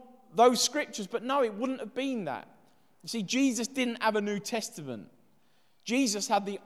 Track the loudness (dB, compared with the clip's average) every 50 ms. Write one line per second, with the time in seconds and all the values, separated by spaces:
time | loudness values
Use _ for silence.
0 | -14 -20 -20 -20 -20 -10 4 6 8 8 8 6 2 0 0 0 -4 -4 -6 -10
1 | -10 -6 -6 -6 -4 0 2 2 2 2 0 -2 -2 -2 -2 -4 -6 -8 -6 -4
2 | -4 -2 -2 -4 -4 -4 -6 -6 -8 -12 -20 -20 _ _ _ _ _ _ _ _
3 | -12 -8 -4 -4 -2 0 2 4 4 4 2 0 -4 -4 -2 -2 -2 -2 -2 0
4 | 0 0 2 2 0 0 -2 -4 -4 -4 -4 -4 -4 -6 -10 -10 -10 -8 -8 -10
5 | -10 -14 -20 _ _ _ _ _ _ _ _ _ _ _ _ _ -6 -2 2 2
6 | 2 2 0 -2 -2 2 2 2 2 0 -8 -8 -4